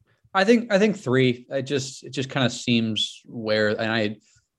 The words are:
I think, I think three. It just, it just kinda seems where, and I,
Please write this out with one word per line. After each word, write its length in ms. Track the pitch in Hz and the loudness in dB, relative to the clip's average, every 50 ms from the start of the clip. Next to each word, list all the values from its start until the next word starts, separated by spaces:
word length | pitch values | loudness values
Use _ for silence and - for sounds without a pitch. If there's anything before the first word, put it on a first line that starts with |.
| _ _ _ _ _ _ - | _ _ _ _ _ _ 0
I 120 | 190 196 | 0 4
think, 260 | 214 247 226 240 - | 4 4 4 4 2
I 80 | 208 185 | 2 2
think 180 | 214 220 180 - | 2 2 0 -2
three. 480 | - 127 123 131 131 127 120 - - - | -2 0 2 4 4 2 2 -2 -6 -8
It 140 | 139 139 131 | -6 -6 -4
just, 420 | 135 143 135 131 - - - - | -2 -4 -4 -4 -6 -12 -16 -16
it 60 | 135 | -12
just 180 | 127 143 127 - | -8 -8 -6 -4
kinda 200 | - 147 127 117 | -2 0 0 0
seems 720 | - - - 127 120 117 113 110 107 104 - - - - _ | -2 -2 -2 0 0 2 2 0 -2 -2 -4 -6 -6 -14 _
where, 460 | - - 120 110 110 107 107 107 104 | -16 -12 -8 -4 0 0 2 2 2
and 200 | 110 110 113 110 | 0 0 -2 -2
I, 240 | 113 117 107 104 110 - _ _ _ _ _ _ _ | 0 0 0 -2 -4 -6 _ _ _ _ _ _ _